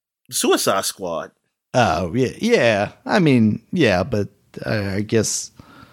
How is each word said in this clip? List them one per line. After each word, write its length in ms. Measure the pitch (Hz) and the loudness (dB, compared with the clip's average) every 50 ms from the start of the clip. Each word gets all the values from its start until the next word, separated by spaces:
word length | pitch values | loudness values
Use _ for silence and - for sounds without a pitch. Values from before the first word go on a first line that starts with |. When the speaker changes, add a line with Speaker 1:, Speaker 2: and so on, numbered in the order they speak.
| _ _ _ _ _ - | _ _ _ _ _ -10
Speaker 1:
Suicide 540 | 120 - - 285 381 285 - 127 101 98 95 | -6 -2 0 2 2 2 2 0 0 0 -2
Squad. 440 | - - - 98 87 82 78 73 - _ _ _ _ _ _ _ _ - | -6 -8 -8 -8 -6 -6 -6 -8 -10 _ _ _ _ _ _ _ _ 0
Speaker 2:
Oh, 380 | 127 117 95 80 82 92 85 85 | 2 2 2 0 -2 -2 -2 -2
yeah, 180 | 127 127 107 - - | -2 -2 -2 -2 -4
yeah. 540 | 196 226 240 190 131 117 107 98 104 - - _ - | -2 0 2 2 4 4 2 2 0 -4 -6 _ -6
I 120 | 254 - 214 | -2 0 2
mean, 440 | 175 151 131 120 110 107 110 - _ _ | 4 4 6 6 4 2 2 -2 _ _
yeah, 300 | - 180 147 110 92 90 95 | -2 0 2 2 2 0 0
but 240 | - - 104 98 - _ _ _ _ - - - | -2 -2 -4 -4 -6 _ _ _ _ -16 -10 -6
I, 300 | - 113 107 101 98 95 | -6 -4 -4 -4 -4 -4
I 40 | 104 | -4
guess 520 | 107 110 117 110 101 - - - - - _ - - - - - - - | -4 0 0 0 0 0 -4 -6 -8 -12 _ -20 -20 -20 -20 -20 -20 -20